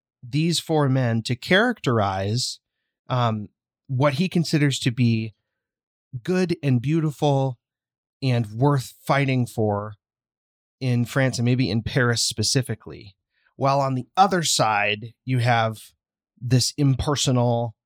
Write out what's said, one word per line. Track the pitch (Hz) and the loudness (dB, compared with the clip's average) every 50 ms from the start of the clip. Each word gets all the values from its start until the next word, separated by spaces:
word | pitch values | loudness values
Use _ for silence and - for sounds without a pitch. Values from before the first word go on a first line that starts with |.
| _ _ _ _ | _ _ _ _
these | - 120 110 147 160 170 160 - | -12 -6 -4 -2 0 0 0 -2
four | - - 160 151 147 135 | -2 -2 0 0 2 2
men | 131 135 127 117 113 113 110 | 2 0 0 0 0 -2 -2
to | - 127 | -4 -6
characterize, | - - - 180 190 226 254 226 - - 143 120 113 101 98 95 95 98 101 110 123 - - - - _ _ _ _ _ _ _ _ _ - | -6 -2 0 2 2 2 2 -2 -2 -2 0 0 2 0 0 -2 -2 -2 -2 -2 -2 -4 -6 -8 -12 _ _ _ _ _ _ _ _ _ -6
um, | 135 123 120 117 110 107 104 - _ _ _ _ _ _ _ - | -2 -2 0 0 -2 -4 -6 -10 _ _ _ _ _ _ _ -2
what | 135 123 135 147 139 | 2 2 4 4 4
he | 127 190 180 | 2 0 0
considers | - 180 156 - - 151 147 143 127 - | 0 0 0 2 2 2 2 2 0 0
to | - 139 | -2 -2
be | 120 127 123 117 117 110 110 110 - _ _ _ _ _ _ _ _ _ _ _ _ _ _ _ - 123 107 | 0 2 2 2 2 0 -2 -6 -10 _ _ _ _ _ _ _ _ _ _ _ _ _ _ _ -16 -8 -4
good | 160 185 185 185 165 170 - - | -2 0 0 0 0 -2 -2 0
and | 143 127 120 | 0 0 2
beautiful | 113 139 156 165 151 156 143 - 156 147 139 135 135 135 127 - _ _ _ _ _ _ _ _ _ _ _ _ | 2 0 0 0 0 -2 -2 0 0 2 2 2 0 -2 -4 -8 _ _ _ _ _ _ _ _ _ _ _ _
and | - 131 123 120 117 104 107 | -2 0 0 0 0 -2 -2
worth | 113 131 143 143 135 - - - _ - | 0 2 2 2 2 -2 -6 -12 _ -4
fighting | - 147 139 139 135 131 127 120 | 0 0 0 2 2 0 0 -2
for | 113 - - 107 107 101 101 104 107 104 - _ _ _ _ _ _ _ _ _ _ _ _ _ _ _ - | -2 -2 -2 -2 -2 -2 -4 -6 -8 -12 -18 _ _ _ _ _ _ _ _ _ _ _ _ _ _ _ -6
in | 131 127 123 120 120 | -4 -2 0 0 0
France | - - 143 131 131 120 - | 0 0 0 0 0 0 0
and | 117 | 0
maybe | 120 127 123 131 87 | 0 2 2 0 0
in | 95 117 107 | 0 -2 -2
Paris | - - 143 123 120 117 110 - | -2 0 0 2 2 0 0 -2
specifically. | - - - 107 - - 139 123 - 113 - - - 71 - - 101 - _ _ _ _ _ _ _ _ - | -4 -4 -4 -2 0 0 0 -2 -2 -6 -10 -12 -14 -18 -18 -18 -20 -20 _ _ _ _ _ _ _ _ -4
While | 127 135 139 139 | -2 0 2 2
on | 135 135 131 | 0 0 -2
the | 127 127 - _ | -4 -4 -2 _
other | - 190 196 185 180 160 | 2 2 4 2 0 0
side, | - - - 131 107 107 104 104 104 107 104 117 113 - _ _ | 0 0 0 2 2 2 0 0 0 -2 -4 -6 -12 -18 _ _
you | - 127 123 | -2 -2 0
have | 117 123 120 117 113 110 110 - - - _ _ _ _ _ _ _ _ _ _ | 2 2 2 2 0 0 -4 -8 -14 -20 _ _ _ _ _ _ _ _ _ _
this | - 120 131 127 117 - - - | -2 2 2 2 2 0 -2 0
impersonal | 143 139 135 123 - 160 143 131 - 143 127 123 120 123 120 117 117 117 - _ _ | 2 2 2 2 0 -2 -2 0 0 0 0 2 2 0 0 -2 -4 -6 -8 _ _